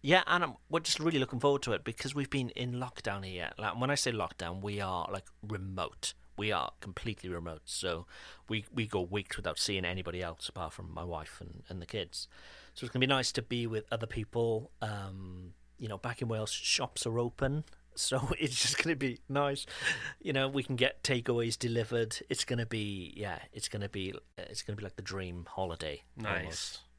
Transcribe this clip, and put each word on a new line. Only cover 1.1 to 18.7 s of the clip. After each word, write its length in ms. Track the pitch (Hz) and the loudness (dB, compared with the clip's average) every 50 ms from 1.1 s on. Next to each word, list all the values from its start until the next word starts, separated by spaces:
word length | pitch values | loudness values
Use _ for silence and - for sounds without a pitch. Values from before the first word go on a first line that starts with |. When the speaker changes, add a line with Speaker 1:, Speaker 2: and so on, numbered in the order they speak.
| 160 139 | 4 4
Speaker 1:
looking 200 | 131 - 135 120 | 2 2 0 4
forward 220 | 131 143 143 139 - | 6 6 6 6 4
to 80 | 123 | 2
it 140 | 107 - - | 0 0 0
because 280 | 113 110 - - 135 139 | -4 -6 -4 -4 -2 0
we've 160 | 143 135 - | -2 -2 0
been 200 | - 139 127 120 | 0 0 0 0
in 240 | - - 123 123 120 | -2 -4 -2 -2 -2
lockdown 500 | 123 127 123 - - - 113 101 98 95 | -2 -4 -6 -8 -4 -4 -2 -2 -2 -4
here. 260 | 95 92 87 85 - - | -4 -4 -4 -4 -4 -4
Like, 220 | - 107 104 87 117 | -2 -2 -2 2 2
when 100 | 127 135 | 2 4
I 60 | 143 | 4
say 160 | 139 - 131 | 4 2 2
lockdown, 500 | 117 107 90 80 - - 87 85 90 98 | 2 2 0 -2 -2 -6 -4 -4 -4 -4
we 200 | 98 104 101 101 | -4 -2 -2 -2
are, 260 | 98 95 92 87 80 - | -2 0 0 -2 -2 -2
like, 140 | 98 98 - - - - - | -4 -6 -6 -12 -16 -12 -6
remote. 680 | 104 107 92 95 95 95 95 82 - - - - - - - - - - | -6 -4 -4 -4 -4 -2 -2 -4 -4 -4 -6 -6 -6 -6 -8 -20 -12 -6
We 160 | - 202 - | -2 0 2
are 200 | 101 85 65 - - - | 2 2 0 -2 -6 -8
completely 480 | - 101 90 - - 117 101 - - 92 | -12 -10 -8 -4 -4 -4 -4 -4 -6 -6
remote, 320 | 87 85 85 85 80 78 - | -4 -4 -4 -6 -8 -10 -10
so 420 | - - - - 90 82 82 87 - - - - - - - - - | -8 -6 -2 0 0 0 0 -4 -10 -16 -18 -16 -16 -18 -18 -6 -2
we, 160 | 110 107 104 - - | -2 -2 -2 -2 -2
we 140 | 120 110 | -2 0
go 120 | 104 - 98 | 2 2 0
weeks 360 | 90 87 98 104 95 - - | 2 2 0 -2 -2 -2 -6
without 200 | - - 87 78 | -2 -2 -2 0
seeing 280 | - - - 101 95 92 | 0 0 2 2 2 0
anybody 360 | 87 92 95 90 87 85 90 | 0 -2 -2 -4 -4 -4 -2
else 280 | 90 85 82 - - - | -4 -4 -6 -6 -8 -8
apart 240 | - 92 85 85 - | -6 -4 -6 -6 -6
from 200 | - 95 82 80 | -8 -10 -8 -6
my 100 | 90 90 | -6 -4
wife 320 | 87 85 78 80 - - - | -4 -4 -6 -6 -8 -12 -12
and, 240 | 87 85 82 - - - | -12 -12 -12 -14 -12 -10
and 120 | 92 92 | -8 -8
the 40 | 85 | -8
kids. 420 | - - 104 90 - - - - - - - - - - - - - - | -4 -4 -4 -4 -4 -6 -10 -10 -10 -14 -20 -18 -18 -18 -18 -20 -16 -10
So 120 | - 131 | -8 -8
it's 60 | 120 | -2
gonna 100 | - 127 131 | 4 4 6
be 20 | |
nice 240 | 131 139 131 123 - - | 6 6 4 4 2 0
to 100 | - 117 | -2 -2
be 240 | - 123 120 117 | 0 0 0 0
with 180 | 113 110 107 107 - | 0 0 -2 0 0
other 160 | 117 113 113 | -2 -2 -2
people. 640 | 110 - 117 107 - - 120 117 113 113 110 110 - - - | -2 -2 -4 -4 0 2 2 4 4 4 2 0 -6 -8 -6
Um, 720 | 113 107 104 101 98 95 95 95 95 92 90 90 90 87 85 _ - - - | -4 -4 -2 -4 -6 -6 -8 -8 -8 -10 -10 -10 -12 -14 -16 _ -20 -20 -12
you 100 | - 123 | -8 -6
know, 120 | 107 104 95 | -6 -6 -4
back 240 | - 120 117 - 127 | -4 -6 -4 -2 -2
in 40 | |
Wales, 240 | 113 113 110 110 104 | 0 0 0 0 -2
shops 540 | - - - - - - 135 - - - - | -2 -2 2 2 4 4 2 0 -2 -2 0
are 140 | 120 113 120 | 2 2 2
open, 460 | 120 120 - - 139 135 143 151 151 - - - - - - | 2 0 2 2 2 2 2 0 -2 -4 -12 -20 -20 -12 -4
so 360 | - - - 131 131 131 139 - | -2 0 2 2 2 2 2 2
<laughs> 40 | - | 2
it's 200 | 160 131 127 - | 2 2 4 4
just 240 | - - | 4 4